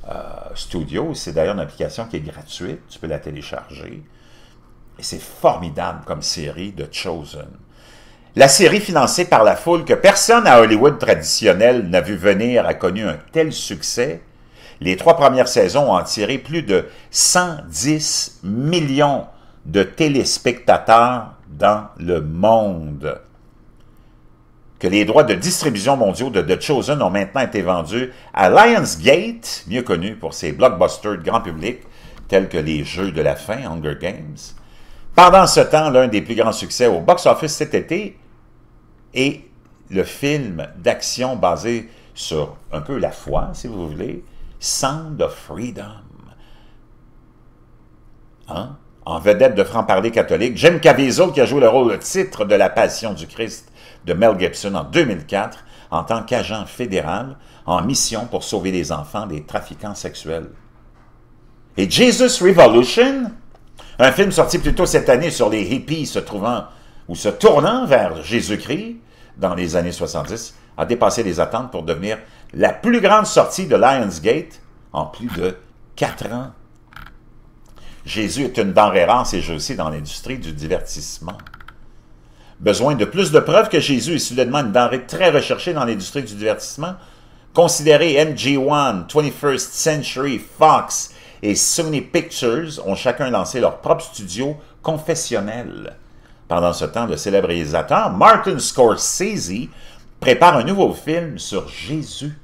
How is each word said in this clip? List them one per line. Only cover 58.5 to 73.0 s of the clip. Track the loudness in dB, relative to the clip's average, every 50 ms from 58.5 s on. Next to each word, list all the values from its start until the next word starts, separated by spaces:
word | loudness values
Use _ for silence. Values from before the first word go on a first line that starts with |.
| -4 -4 -2 -2
les | -2 -2 -4 -4
enfants | -6 -8 -8 -8 -8 -8 -8
des | -8 -10 -10 -12
trafiquants | -8 -10 -10 -10 -10 -16 -14 -12 -12 -12
sexuels. | -10 -12 -12 -12 -12 -10 -8 -8 -8 -10 -12 -20 -20 _ _ _ _ _ -20 _ _ _ _ _ _ _ _ _ _ _ _ -20 _ -20 _ _
Et | -4 -4 -2
Jesus | 2 4 4 4 4 4 2 2 2 2 2
Revolution, | 4 8 10 8 10 10 6 4 4 2 2 2 2 2 -2 -6 -6 -8 -14 -20 -20 -20 -20 -20 -20 -20 -20 -20 -20 2 4
un | 4 4
film | 6 4 0 2
sorti | 4 2 2 2 0 0
plus | 0 0 2
tôt | 2 2
cette | 2 2 2 4 4
année | 2 4 2 -2
sur | 0 0 0 0
les | 0 -2
hippies | -2 -2 -4 -4 -4 -6 -6 -6 -6
se | -4 -6 -6
trouvant | -6 -6 -8 -6 -4 -4 -4 -4 -8 -12 -18 -20 -20 -20 -20 -20 -14 -12
ou | -12
se | -4 -4 -4
tournant | -2 0 0 2 2 2 0 0 -2 -2 0
vers | 0 0 2 0 -2 -6 -8
Jésus-Christ | -8 -6 -4 -4 -4 -4 -6 -8 -6 -8 -8 -8 -8 -12 -16 -18 _ _ _ _ -20 -20 -10
dans | -6 -6 -4 -4
les | -4 -6 -2 -2
années | -2 -2 -2
soixante-dix, | -6 -8 -8 -6 -6 -8 -8 -8 -10 -12 -12 -16 -18 -20 -20 _ -6
a | -6 -4
dépassé | -2 0 2 2 0 2 0
les | -4 -4 -2 -2
attentes | -2 -2 -2 -8 -8 -8
pour | -10 -10
devenir | -6 -6 -6 -6 -4 -8 -8 -8 -12 -20 -20 -20 -20 -16
la | -4 -2 0 0
plus | -2 -2 -2 0 0 2